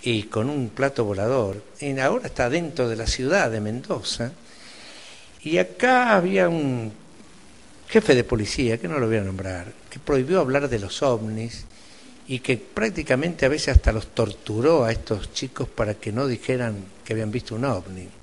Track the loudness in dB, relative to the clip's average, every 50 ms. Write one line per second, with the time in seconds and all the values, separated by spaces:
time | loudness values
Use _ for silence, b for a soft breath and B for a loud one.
0 | 0 0 0 0 0 -2 -2 -2 0 0 0 -2 -4 -4 -2 0 0 0 2 0
1 | -2 0 0 0 0 2 2 2 2 0 -2 -6 -12 -16 -14 -8 -6 -4 -2 0
2 | 2 2 2 0 -2 -6 -2 0 0 2 2 0 -2 -2 -2 -2 0 0 0 -2
3 | -2 -2 -2 0 0 2 2 2 2 2 0 -2 -2 -2 -4 -6 -4 -4 -6 -4
4 | -4 -6 -4 -4 -4 -6 -6 -12 B B B B B B B B B B B B
5 | B B B B B B B B -6 0 2 2 2 0 0 0 4 4 6 6
6 | 6 6 4 4 4 4 4 4 4 4 2 2 0 0 0 -2 -4 -6 -8 -12
7 | -20 -20 -20 -20 -20 -20 -20 -20 -20 -20 -20 -20 -20 -20 -20 -20 -16 2 2 4
8 | 6 6 6 6 6 2 0 0 0 -2 -2 0 0 0 0 0 -2 -2 -2 0
9 | 2 2 2 2 0 -2 -4 -6 -6 -6 -6 -8 -8 -12 -14 -18 -20 -18 -18 -14
10 | -2 0 2 2 2 4 4 2 4 4 2 0 0 0 -2 -2 -4 -4 -4 0
11 | 2 2 2 2 0 -4 -4 -4 -6 -8 -8 -12 -16 B B B B B B B
12 | B B B B B -8 -8 -6 -2 -2 -2 -2 -2 -8 -4 -2 -2 -2 -2 -4
13 | 0 0 2 2 2 -2 -2 2 2 2 2 2 0 4 4 4 4 4 0 0
14 | -4 -6 -2 0 0 0 -2 -10 -8 -6 -4 2 4 6 6 6 6 4 2 -2
15 | -2 -4 -4 -4 -4 -6 -6 -8 -8 -8 -6 -6 -6 -6 -2 -2 -2 -2 -2 -4
16 | -6 -6 -2 -2 0 0 -2 -4 -2 -2 -2 0 0 -2 -4 -6 -8 -14 -16 -20
17 | -8 -6 -4 -2 -2 -2 -4 -4 -6 -6 -6 -4 -2 -2 -2 -2 -4 -8 -12 -12
18 | -14 -14 -18 -20